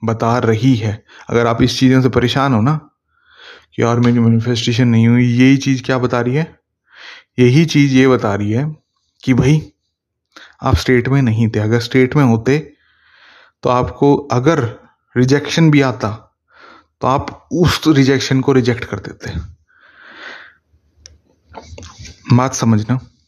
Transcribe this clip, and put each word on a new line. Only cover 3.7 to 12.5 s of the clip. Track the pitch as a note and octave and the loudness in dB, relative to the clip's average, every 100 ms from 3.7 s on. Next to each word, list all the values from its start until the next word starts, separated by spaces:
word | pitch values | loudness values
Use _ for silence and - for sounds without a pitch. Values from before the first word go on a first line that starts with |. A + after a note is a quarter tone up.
| - | -4
कि | |
यार | A#2 A#2+ | -2 2
मेरी | A#2+ A#2+ | 0 2
मैनिफेस्टेशन | A2+ A2+ A#2+ A#2 A#2+ A2+ B2 | 2 2 0 -4 -2 0 2
नहीं | A2+ A#2 | 2 4
हुई, | A#2+ A#2+ | 2 2
यही | A#2+ C3 C#3 | 2 4 2
चीज़ | C#3 C3 | 0 -4
क्या | C3 C3 | -2 -2
बता | B2 B2 | -2 -2
रही | A#2+ C#3 | -2 -4
है? | E3+ _ _ _ _ - - - _ - | -6 _ _ _ _ -20 -20 -20 _ 2
यही | B2 C3+ E3 | 4 4 2
चीज़ | D3 C#3+ | 2 2
ये | C3 C3 | 4 4
बता | B2 A2 G2+ | 2 0 -2
रही | G#2 | -2
है | A2 D3+ D3+ _ _ _ _ | -4 -4 -10 _ _ _ _
कि | - | -2
भाई | B2 C3 D#3 - _ _ _ _ _ _ - - _ | 0 2 0 -2 _ _ _ _ _ _ -20 -20 _
आप | C3 - | -2 -2
स्टेट | - B2 A#2+ | 2 0 2
में | C#3 | 0
नहीं | B2 A2 A2+ | 0 0 0
थे। | G#2+ | 0
अगर | G#2+ A#2 | 0 -2
स्टेट | A2+ C3 B2+ C#3+ | 0 0 2 2
में | |
होते | C3 A2+ B2 | 2 2 0